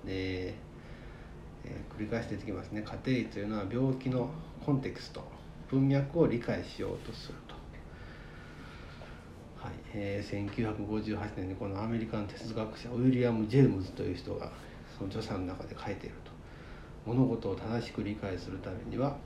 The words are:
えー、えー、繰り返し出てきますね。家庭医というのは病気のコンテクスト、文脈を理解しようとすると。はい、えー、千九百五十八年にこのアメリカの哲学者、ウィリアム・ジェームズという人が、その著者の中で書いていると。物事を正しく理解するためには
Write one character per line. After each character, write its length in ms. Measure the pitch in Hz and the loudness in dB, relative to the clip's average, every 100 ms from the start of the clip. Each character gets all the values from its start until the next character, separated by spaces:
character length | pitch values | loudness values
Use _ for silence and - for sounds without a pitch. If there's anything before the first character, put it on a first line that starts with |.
え 480 | - 95 92 92 90 - - - - - - - - - - - | -2 0 0 0 -2 -6 -12 -14 -12 -12 -12 -12 -12 -12 -12 -12
ー、 40 | - | -8
え 120 | - - | -8 -8
ー、 80 | - | -4
繰 40 | |
り 60 | 107 | 0
返 140 | 113 | 0
し 40 | - | 0
出 100 | 98 | -4
て 80 | 113 | -2
き 40 | |
ま 140 | 92 | -6
す 80 | 95 | -4
ね。 100 | 107 | -6
家 140 | 107 98 135 | -4 -4 2
庭 220 | 127 107 | 2 2
医 20 | |
と 80 | 104 | -2
い 40 | |
う 60 | 104 | -2
の 100 | 107 | 0
は 60 | 98 | 0
病 240 | 120 135 | 4 4
気 140 | 131 131 | 4 2
の 220 | 127 120 - - - - | 2 0 -4 -10 -4 2
コ 60 | |
ン 80 | 139 | 4
テ 100 | - | 2
ク 100 | - | -4
ス 120 | - | -8
ト、 100 | - - - - - - | -10 -10 -12 -14 -12 2
文 160 | 135 135 | 6 8
脈 320 | 139 139 170 | 8 6 6
を 80 | 131 | 8
理 140 | 117 | 6
解 240 | - 95 | 2 -2
し 160 | - - | -2 -4
よ 140 | 95 | -4
う 40 | - - | -4 -6
と 60 | |
す 160 | - - | -8 -8
る 60 | - - | -10 -12
と。 80 | - - - - - - - - - - - - - - - - - - - - - | -12 -12 -12 -12 -12 -12 -12 -12 -12 -14 -12 -12 -12 -12 -12 -12 -12 -14 -14 -14 -10
は 60 | - | -8
い、 40 | - - | -8 -6
え 260 | 104 101 101 | -4 -2 -2
ー、 40 | 98 | -2
千 200 | 101 101 | -2 0
九 160 | - | 2
百 200 | 113 104 | 0 0
五 160 | 104 107 | 0 0
十 140 | 104 | 0
八 100 | 98 101 - | -2 -2 -4
年 140 | 92 | -4
に 40 | |
こ 140 | 95 101 | -2 -2
の 120 | 98 | -2
ア 60 | 110 | 0
メ 120 | 113 | 0
リ 80 | - | 0
カ 100 | 110 | -2
の 80 | |
哲 280 | 101 - 110 | -2 -6 -4
学 220 | 110 113 - | -2 -2 -4
者、 120 | 120 | -4
ウ 80 | 120 | 6
ィ 100 | 127 | 8
リ 120 | 123 | 8
ア 60 | 120 | 6
ム・ 160 | 113 107 | 6 6
ジ 120 | 131 | 10
ェ 80 | 123 | 10
ー 20 | |
ム 120 | 95 | 8
ズ 120 | 92 | -2
と 100 | - | -2
い 100 | 95 | -2
う 40 | 90 | -2
人 180 | - | -4
が、 160 | - - - - - - - | -4 -4 -8 -12 -14 -14 -6
そ 60 | |
の 40 | 98 | -4
著 140 | 107 | -2
者 120 | 110 | -2
の 120 | 101 90 | -2 -2
中 180 | 92 | -4
で 120 | 95 - | -8 -6
書 120 | - | -4
い 40 | 92 | -4
て 100 | - | -6
い 20 | |
る 60 | - | -10
と。 60 | - - - - - - - - 107 | -12 -14 -14 -14 -12 -12 -12 -10 2
物 180 | 120 117 | 6 6
事 240 | 110 104 | 6 0
を 40 | |
正 260 | 92 110 117 | -2 0 0
し 120 | - | 0
く 100 | - | -2
理 140 | 101 107 | -2 -2
解 200 | 101 90 | -2 -4
す 120 | - | -6
る 80 | 95 | -6
た 120 | 98 | -6
め 60 | 92 - | -6 -4
に 80 | 110 | 2
は 180 | 139 143 | 2 0